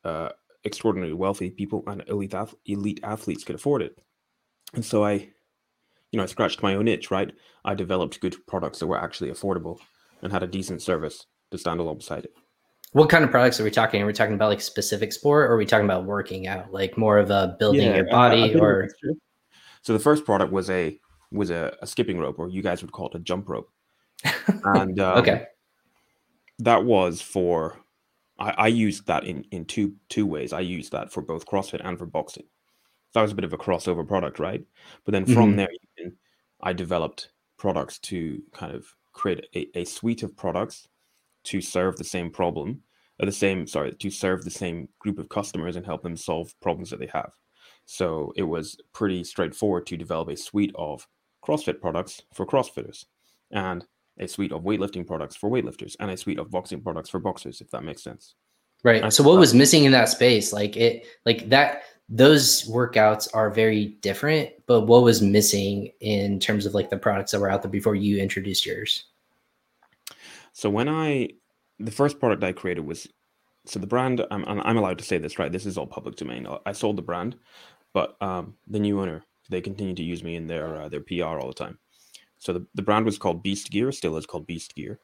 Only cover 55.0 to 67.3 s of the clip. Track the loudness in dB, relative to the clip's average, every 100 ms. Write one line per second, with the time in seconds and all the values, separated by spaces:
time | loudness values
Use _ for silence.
55 | -8 -8 -8 -6 -2 -2 -4 -10 -16 -10
56 | -8 -8 -6 -6 -6 -6 -6 -10 -8 -8
57 | -8 -6 -6 -8 -12 -16 -14 -12 -10 -12
58 | -16 -18 -20 _ _ _ _ _ 6 6
59 | 4 8 10 10 10 10 8 8 8 8
60 | 6 4 4 4 2 -2 -4 2 2 2
61 | -12 -4 0 0 4 4 4 0 -14 _
62 | -10 8 8 8 6 2 0 -2 2 4
63 | 4 4 -2 0 0 2 2 2 -2 -4
64 | -6 -2 0 0 -2 -10 4 4 8 8
65 | 10 6 6 6 4 0 -2 -4 -6 _
66 | -2 0 0 -2 -2 -2 0 -2 -2 -2
67 | 0 0 -2